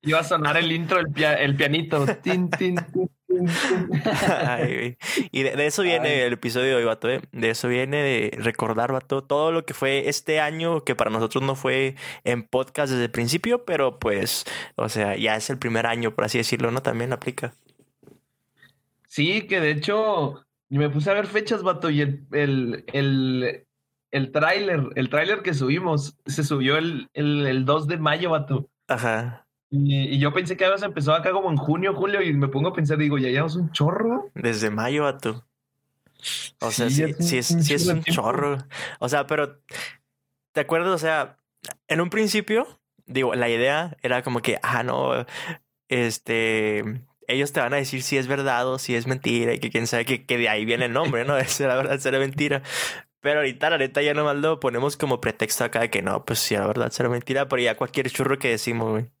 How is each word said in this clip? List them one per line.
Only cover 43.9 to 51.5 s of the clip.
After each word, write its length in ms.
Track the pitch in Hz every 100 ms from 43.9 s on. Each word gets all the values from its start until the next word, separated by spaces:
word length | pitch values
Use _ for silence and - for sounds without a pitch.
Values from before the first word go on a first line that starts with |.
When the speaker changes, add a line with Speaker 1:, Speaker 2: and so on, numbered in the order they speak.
| 147
Speaker 2:
era 220 | 123 123
como 180 | 131 120
que, 180 | 123 107
ah, 220 | - 117
no, 420 | 120 127 131 127 120 - - 160 _ _ _
este, 960 | 127 117 110 - 113 113 110 107 104 107 123 - _ -
ellos 240 | 131 139
te 80 | 151
van 140 | 120
a 40 | 139
decir 260 | 135 131
si 140 | 127 139
es 100 | 127
verdad 400 | 139 139 123 127
o 100 | 131
si 180 | - 120
es 120 | 123
mentira 460 | 131 120 117 117
y 60 | 117
que 120 | 113
quién 160 | 117 113
sabe, 180 | 120 117
que, 200 | 123 -
que 120 | 123
de 120 | 113
ahí 160 | 107 110
viene 200 | 117 123
el 80 |
nombre, 320 | 123 160 120 127
¿no? 100 | 139
<laughs> 0 |
De 100 |
será 300 | 131